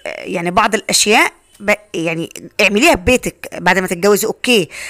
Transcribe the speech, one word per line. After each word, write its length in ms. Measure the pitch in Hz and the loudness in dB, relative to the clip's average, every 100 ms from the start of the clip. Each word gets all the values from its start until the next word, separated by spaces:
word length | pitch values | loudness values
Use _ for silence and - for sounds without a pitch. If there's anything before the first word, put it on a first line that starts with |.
| - | -10
آه، 180 | - | -12
يعني 280 | - 190 175 | -8 -6 -2
بعض 240 | 185 214 220 | 0 2 0
الاشياء 560 | - 196 208 233 349 - _ _ | -2 0 2 4 2 -2 _ _
ب-، 140 | 202 208 _ | -2 -2 _
يعني 360 | 180 165 165 165 - - - | -6 -4 -4 -8 -12 -14 -2
اعمليها 340 | 196 202 330 254 | 0 4 4 2
في 60 | |
بيتك 460 | 180 254 170 - - | 2 0 0 -8 -14
بعد 260 | - 175 185 | -4 0 0
ما 80 | 185 | 0
تتجوزي، 400 | 175 196 208 214 | 0 2 2 0
اوكي، 420 | - - 233 151 - - | -4 0 0 0 -8 -16